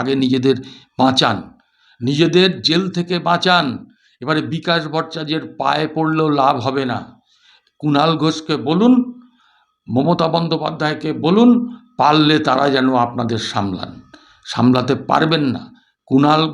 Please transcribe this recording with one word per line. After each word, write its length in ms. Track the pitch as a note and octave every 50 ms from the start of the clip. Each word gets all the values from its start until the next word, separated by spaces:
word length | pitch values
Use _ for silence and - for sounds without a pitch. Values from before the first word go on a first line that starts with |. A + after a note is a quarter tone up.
আগে 120 | B2 C3 C#3 C3+
নিজেদের 340 | C3+ B2+ C3 C3 B2 C3+ B2+ - - - - - _ _ _ -
বাঁচান, 380 | B2+ C3 B2+ - D#3 B2 G#2 F2+ E2 - - _ _ _ _ _ _ _ _ -
নিজেদের 480 | A#2+ B2+ D3 D3 E3+ E3 D#3+ F3+ F#3 F#3+ E3 B2
জেল 200 | G#2+ - D#3+ F3 F#3+ F3+ -
থেকে 200 | F3 E3+ E3+ F3+ E3+ D3 E3
বাঁচান। 380 | F3 E3+ F3+ F#3 F3+ F3 D#3 C3 A2 F#2 - - _ _ _ _ _ -
এবারে 200 | A#2+ C#3 D#3 D#3 D3+ A#2+ -
বিকাশ 280 | D#3+ - F3+ E3+ E3 D3+
ভট্টাচার্যের 580 | D#3 D3+ D#3+ D#3+ D#3+ - D#3+ D#3 C#3+ D#3 D#3 C3 - - -
পায়ে 260 | C3+ C#3 C#3+ D3+ D#3 D3+ D#3
পড়লেও 340 | D#3+ D#3+ D#3 D#3 D#3+ D#3 D3+ D3 C#3+
লাভ 140 | C3 C#3 C3+ B2+ A2+
হবে 180 | C3+ C3 C#3 C3+ B2
না। 60 | A2+ G2+ - - - _ _ _ _ _ _ _ _ _ _ _ _ _
কুণাল 300 | - D3+ C#3+ C#3+ D3+ E3 D#3+
ঘোষকে 380 | C#3+ D3 D#3+ D#3+ - - - D#3 C3 A#2 C#3+
বলুন, 240 | D#3+ F3+ A3+ B3 B3+ A#3+ B3+ - - - - _ _ _ _ _ _ _ _ _ _ _ _ A#2+
মমতা 400 | A2+ B2+ C#3+ E3 F3 E3+ E3 D#3+
বন্দ্যোপাধ্যায়কে 840 | D#3 E3 E3+ E3 E3 D3 D3+ D3+ D#3+ - D#3 D3+ D3+ D3+ - D#3 C#3 A#2+ B2
বলুন, 260 | D#3+ F#3+ A3 A#3+ B3 A#3+ A#3+ - - - - - _ _ -
পারলে 380 | B2 D3 D3+ D#3 D3+ D3 D#3 D3
তারা 280 | D3+ C#3 C3 C3 C#3+ C#3+
যেন 180 | C3+ C3+ C3 C3 C3 B2 A#2+
আপনাদের 360 | C#3+ - B2 A#2 A#2 A#2+ A2 - -
সামলান। 420 | - A2 G2+ G2 F#2 - - - - - - _ - - _ _ _ _ -
সামলাতে 480 | - - - A#2 B2+ B2+ B2+ B2 B2 C3 A2 - -
পারবেন 340 | C3+ D3 D#3 D#3 E3 D#3 D3 C3 A2
না। 80 | E2+ - - - _ _ _ _ _ _ -
কুণাল 340 | C3 C3+ D3 D3 D#3 D#3+ D#3+ D#3